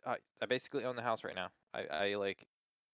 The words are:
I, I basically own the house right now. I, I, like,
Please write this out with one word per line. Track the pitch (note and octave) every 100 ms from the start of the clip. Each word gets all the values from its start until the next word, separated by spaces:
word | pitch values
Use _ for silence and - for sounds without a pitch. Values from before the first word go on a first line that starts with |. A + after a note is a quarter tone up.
| -
I, | A#2+ - _
I | G#2+
basically | B2+ - C#3
own | A#2+ A#2+
the |
house | A#2+ A2+
right | - F#2
now. | F#2 - _
I, | - D2
I, | D2+ G2+ G2+
like, | G2 F#2 - _ _ _ _